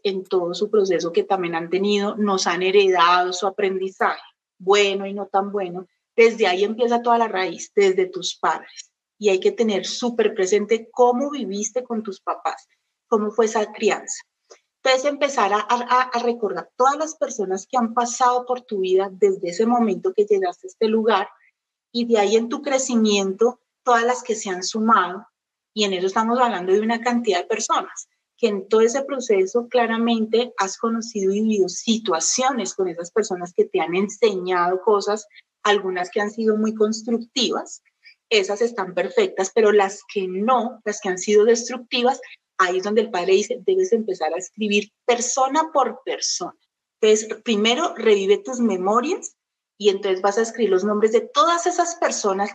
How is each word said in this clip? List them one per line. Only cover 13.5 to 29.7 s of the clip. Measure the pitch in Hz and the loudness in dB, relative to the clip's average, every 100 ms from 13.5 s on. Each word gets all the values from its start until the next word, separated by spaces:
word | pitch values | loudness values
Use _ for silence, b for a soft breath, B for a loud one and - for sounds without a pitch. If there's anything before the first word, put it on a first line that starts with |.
| 220 214 | 0 -4
crianza. | - 208 160 - - - _ _ B _ _ | -2 -2 -2 -6 -14 -16 _ _ B _ _
Entonces, | 262 262 285 | 0 2 0
empezar | 285 285 254 202 | -2 -2 0 0
a, | 208 | 0
a, | 214 240 240 247 | 0 -2 0 0
a | 254 240 | 0 -2
recordar | 240 233 196 175 - | -2 -2 -4 -6 -6
todas | - 262 294 | 0 2 2
las | 311 | -4
personas | - 254 240 190 - - | -4 -6 -4 -4 -6 -4
que | 254 | -2
han | 233 | -2
pasado | 240 240 - 247 247 247 | -2 -2 0 2 2 -2
por | 247 | -6
tu | - 202 | -6 -4
vida | 185 185 196 | 2 2 0
desde | 190 202 190 175 | 0 0 0 -4
ese | 175 226 | 0 2
momento | 240 226 180 - | 2 2 0 -2
que | - | 0
llegaste | 202 196 185 - 381 | 2 2 0 -6 -12
a | |
este | - 220 | -2 0
lugar | 220 220 196 208 b b _ _ _ _ | 2 2 0 0 b b _ _ _ _
y | 240 233 | -6 0
de | 220 | 2
ahí | 202 226 | 4 2
en | 233 | 0
tu | 285 | -6
crecimiento, | 285 262 254 233 220 202 190 190 233 - _ _ | -2 -2 0 2 4 2 0 2 0 0 _ _
todas | 240 233 | 0 2
las | 240 247 | 2 -2
que | - | -4
se | 214 202 | -6 -6
han | 180 | -6
sumado, | 190 220 220 214 175 190 - _ _ _ _ | -6 -2 2 2 2 -6 -14 _ _ _ _
y | 214 | -2
en | 202 | -2
eso | 185 381 | 0 0
estamos | - 226 240 | 0 0 2
hablando | 240 185 180 | 0 0 0
de | 202 | 2
una | 220 233 | 2 -2
cantidad | 247 240 233 175 | 0 0 0 -2
de | 180 | -2
personas, | 220 - 320 - - - _ _ _ | -4 -2 -2 -4 -12 -20 _ _ _
que | 226 | -2
en | 202 190 | -2 0
todo | 220 | 4
ese | 226 269 | 4 2
proceso | 277 269 240 196 190 240 | -4 -4 0 2 2 -2
claramente | 240 | 0